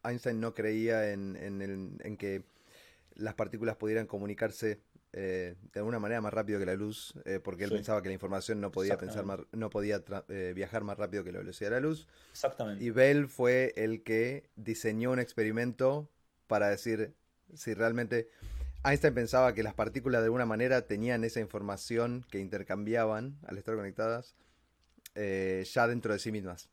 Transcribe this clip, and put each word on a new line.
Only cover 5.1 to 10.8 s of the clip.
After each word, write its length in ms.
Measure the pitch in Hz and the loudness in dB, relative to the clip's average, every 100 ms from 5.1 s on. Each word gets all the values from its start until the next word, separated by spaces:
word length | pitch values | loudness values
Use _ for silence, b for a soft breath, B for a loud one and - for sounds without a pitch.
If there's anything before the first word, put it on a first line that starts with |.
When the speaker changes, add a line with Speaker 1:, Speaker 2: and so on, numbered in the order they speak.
Speaker 1:
eh, 440 | - 95 92 90 90 101 | -6 -2 -2 -4 -10 -12
de 80 | 101 | -6
alguna 180 | 107 117 | -4 -2
manera 220 | 104 117 | -2 -2
más 140 | 107 | -2
rápido 240 | 107 107 104 | -2 0 0
que 80 | 92 | 0
la 80 | |
luz, 400 | 95 104 107 - - | 0 -2 -6 -12 -12
eh, 160 | - 95 | -6 -4
porque 220 | - 87 | -4 -4
él 60 | 101 | 0
Speaker 2:
Sí. 60 | 107 | 0
Speaker 1:
pensaba 260 | 104 107 | 0 0
que 60 | 95 | 0
la 60 | |
información 460 | 92 95 95 - 107 | -6 -4 -4 -2 -2
no 100 | 101 | -2
podía 260 | 95 95 101 | 0 0 0
pensar 260 | 95 107 | -2 -6
Speaker 2:
Exactamente. 240 | 98 98 - | -4 -6 -8
Speaker 1:
más, 80 | 113 | -6
no 100 | 107 | -4
podía 340 | 107 104 101 | -2 0 -2
tra-, 200 | - 98 - | -2 -10 -8
eh, 240 | 98 90 | -6 -6
viajar 300 | 92 98 110 | -4 -4 -4